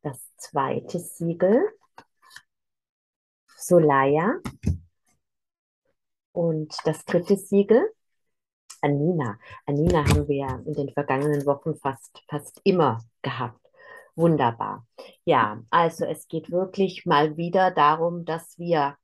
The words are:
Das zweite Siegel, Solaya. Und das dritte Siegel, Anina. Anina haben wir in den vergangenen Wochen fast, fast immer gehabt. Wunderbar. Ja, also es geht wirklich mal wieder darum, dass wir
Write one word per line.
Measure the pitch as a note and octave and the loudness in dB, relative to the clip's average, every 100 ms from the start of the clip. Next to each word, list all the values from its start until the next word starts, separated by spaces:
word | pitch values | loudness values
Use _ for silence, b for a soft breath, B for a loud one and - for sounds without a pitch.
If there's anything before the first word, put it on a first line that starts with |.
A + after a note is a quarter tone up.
Das | D3 C3 - _ | -10 -12 -20 _
zweite | - C#3 C3+ - - E3+ | -8 -4 -2 -4 -6 -10
Siegel, | - - E3 E3 F3+ A3+ G#4 - _ - - _ B B _ _ _ _ _ _ _ _ _ _ _ _ | -10 -8 -6 0 2 2 0 -6 _ -20 -20 _ B B _ _ _ _ _ _ _ _ _ _ _ _
Solaya. | - F3 D#3 C#3 C3+ D3 F3+ E4+ - - - - - _ _ _ _ _ _ _ _ _ _ _ _ _ _ | 2 4 4 2 2 2 0 -4 -8 -8 -6 -6 -8 _ _ _ _ _ _ _ _ _ _ _ _ _ _
Und | - E3+ D#3 D3+ - | -2 -2 -2 -6 -4
das | - D#3 - | -4 -4 -2
dritte | F3 F3 G3+ | -2 2 -2
Siegel, | - G3+ G3+ A3+ G#4 - _ _ _ _ _ _ _ - | 2 2 4 4 2 -6 _ _ _ _ _ _ _ -4
Anina. | D3 C#3+ D3+ F3 B2 G#2 B B - | 0 0 0 0 -4 -8 B B -6
Anina | C#3+ E3 F3 C#3+ | 0 2 2 4
haben | D3 C#3+ | 2 2
wir | C#3 C#3 B2+ - | -4 -4 -8 -8
in | |
den | D3 C#3 | -6 -6
vergangenen | - C#3+ C3+ D3 D3 C#3+ | -4 -2 0 0 0 0
Wochen | C#3+ - D3+ | -2 -2 -6
fast, | C#3 B2 - - _ | -6 -8 -14 -20 _
fast | D3 - - | -10 -10 -4
immer | - F3+ C#3+ A2+ - _ | 0 4 2 0 -10 _
gehabt. | C3+ B2 A#2 - _ B B B B - | -10 -6 -8 -10 _ B B B B 0
Wunderbar. | E3+ D#3 B2 A#2 G#2 G2+ - - B B | 2 4 2 0 -8 -8 -14 -20 B B
Ja, | - C#3+ G#2+ G#2+ - | 0 2 2 -4 -2
also | E3 E3+ E3 E3 | 0 0 -2 -6
es | D#3 - | -6 -8
geht | D#3+ - | -10 -4
wirklich | E3+ F#3 G3 F#3+ F3+ - | -4 -4 -2 -2 -2 0
mal | D3 D#3 D3+ | 2 2 0
wieder | E3+ F#3 F#3 | -2 2 2
darum, | F3+ D3 D#3 E3+ F3 E3 | 4 4 4 0 -4 -6
dass | D#3+ - - | -8 -8 -12
wir | E3+ E3 C#3+ - | -2 0 0 -4